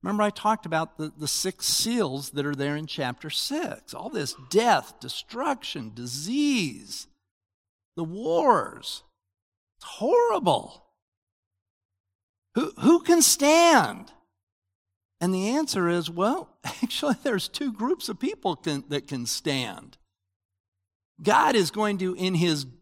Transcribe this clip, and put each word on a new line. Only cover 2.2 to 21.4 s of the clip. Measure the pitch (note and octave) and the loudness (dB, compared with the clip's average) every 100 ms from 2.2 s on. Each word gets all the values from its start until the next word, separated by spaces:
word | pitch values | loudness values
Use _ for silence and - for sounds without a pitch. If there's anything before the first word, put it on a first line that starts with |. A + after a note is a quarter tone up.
| C#3 | -8
that | C#3+ | -4
are | C#3+ C#3+ | -4 -2
there | C#3 | -4
in | D3 D#3 | -4 -8
chapter | - B2+ B2 D#3 | -6 -6 -6 -8
six. | - - D4 E4+ - - | -6 -4 -4 -6 -8 -14
All | - G#3 | -12 -8
this | - C#3+ - B2+ | -6 -6 -8 0
death, | G3 A#3 F3 - - | 2 4 2 0 -16
destruction, | B2 - - A3+ D4+ C4+ - - A2 | -12 -12 -10 -6 -4 -4 -6 -10 -10
disease, | A2 B2 B2+ D#3 C4 D4 C4 D#3+ A2 A2+ - - _ _ _ _ _ _ _ _ - | -10 -10 -8 -6 0 2 2 0 -6 -14 -14 -16 _ _ _ _ _ _ _ _ -8
the | |
wars. | E3 F#3 A#3 E3+ D4 G3+ G#2 - - - _ _ _ _ _ _ _ _ | -8 -6 -2 2 6 4 2 -8 -12 -12 _ _ _ _ _ _ _ _
It's | - | -18
horrible. | - A3+ A#4+ A#4+ G4+ G#3 B2+ - - _ _ _ _ _ _ _ _ _ _ _ _ _ _ _ _ _ | -4 2 4 4 2 2 2 0 -18 _ _ _ _ _ _ _ _ _ _ _ _ _ _ _ _ _
Who, | - C4+ - | -4 -4 0
who | A#3 E4+ | 4 4
can | E4 E4+ | 6 4
stand? | - - C#4+ D#4+ E4+ D4 C3+ F#2+ - _ _ _ _ _ _ _ _ _ _ _ | 6 4 4 6 8 6 4 -4 -16 _ _ _ _ _ _ _ _ _ _ _
And | F3 | -2
the | F#3 G3 | -2 0
answer | C4+ D#4 G3+ F3 | -2 -2 0 0
is, | F3 E3 | 0 -2
well, | E3+ G3 E4 - _ | -2 0 0 -6 _
<laughs> | - - | -12 -6
actually, | - - D4 A#3+ | -4 -2 -2 0
there's | C#4+ C#4 - | 0 -2 -4
two | - C#4 | -6 -6
groups | G#3+ A#3 F4 - | -4 -2 -2 -4
of | G3+ | -6
people | C#4 G#4+ - E3 | -6 -4 -4 -4
can, | - C#3+ C3+ | -4 -4 -4
that | C#3+ - | -8 -6
can | C3+ | -8
stand. | A#2 - - C#3 A#2 F2+ - - _ _ _ _ _ _ _ _ _ _ _ _ | -6 -6 -2 -2 -4 -8 -16 -20 _ _ _ _ _ _ _ _ _ _ _ _
God | E3 A#3+ | 2 4